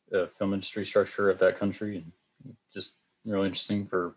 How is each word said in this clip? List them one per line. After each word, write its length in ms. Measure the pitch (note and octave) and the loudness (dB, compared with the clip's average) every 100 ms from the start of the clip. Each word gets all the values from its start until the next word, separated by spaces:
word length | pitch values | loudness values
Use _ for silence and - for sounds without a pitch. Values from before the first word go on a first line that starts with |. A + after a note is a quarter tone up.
| _ | _
uh, 140 | G2 E2+ | -2 -2
film 260 | - G2 | -2 -2
industry 320 | G2 - A2 F#2+ | 0 -4 -6 2
structure 460 | G#2 F#2+ - G2+ | 2 2 2 2
of 80 | F#2 | 6
that 180 | F#2 - | 4 4
country, 400 | G2+ F#2 G#2+ G2 | -2 -2 -6 -8
and 580 | E2 - _ _ - A2+ _ | -12 -20 _ _ -20 -20 _
just 260 | G2+ - - _ _ A2+ | -10 -10 -12 _ _ -4
really 200 | G2+ F#2+ | 0 0
interesting 420 | E2+ - G#2 G2+ | 0 -2 -2 0
for 280 | F#2 F2 | -2 -2